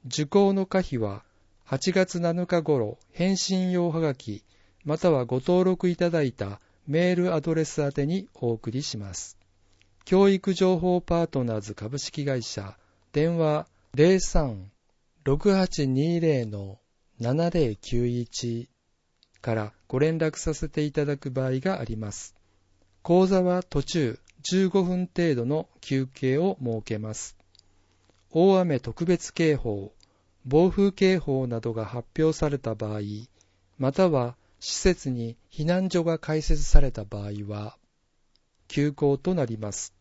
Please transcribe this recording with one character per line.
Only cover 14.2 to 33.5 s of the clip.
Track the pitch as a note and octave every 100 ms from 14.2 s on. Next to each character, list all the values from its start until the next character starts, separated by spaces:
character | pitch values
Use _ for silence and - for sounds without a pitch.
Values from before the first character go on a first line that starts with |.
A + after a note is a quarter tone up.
| - F3+ C#3+ G#2 F#2 _ _ _ _ _
六 | - C3+ G#3
八 | F#3+ F#3 - C#3
二 | C3 D#3+ E3+
零 | D#3+ C#3 A2+
の | G#2 G2 G2 _ _ _ _
七 | A#2 C#3+ E3+
零 | E3+ C3 G#2
九 | - A#2+ A#2+
一 | A#2+ A#2+ - A#2+ A#2 A#2+ _ _ _ _ _ _ _
か | - A2
ら | G#2+ _ _
ご | B2+
連 | D#3 D#3+
絡 | D#3 -
さ | -
せ | D3+ D#3+
て | -
い | D3+
た | D3 C#3+
だ | C#3+
く | C#3
場 | C3 C3
合 | C3
が | D#3 F#3+
あ | A#2
り | A2
ま | G#2
す。 | - - _ _ _ _ _ _ _
講 | - F3 F#3
座 | F#3+
は | F3+ F3+
途 | - C#3+
中 | - F3 B2+ A2 _ _
十 | - F#3 F#3+
五 | G3
分 | F3+ F3+ F3+
程 | - E3+ B2+
度 | A#2+
の | D3+ - _
休 | - C3+ C3
憩 | - C3 C3+
を | F#3 F#3
設 | B2+ A2
け | - G#2+
ま | G#2+
す。 | G#2+ - - _ _ _ _ _ _ _ _ _
大 | D#3+ F#3+ F#3+
雨 | F3 C3+
特 | - - E3+
別 | F3 -
警 | - D#3+ C#3
報、 | A#2 G2+ G2 _ _ _ _ _
暴 | B2+ D3 F3+
風 | F3 G3+
警 | F#3 F#3+ F#3
報 | - C3+ B2+
な | A#2
ど | A#2
が | A2+ G#2+
発 | B2 - -
表 | D#3+
さ | D#3 D3+
れ | C#3+
た | - G#2+
場 | G#2+ G#2+
合、 | G#2 G#2 A#2+ _ _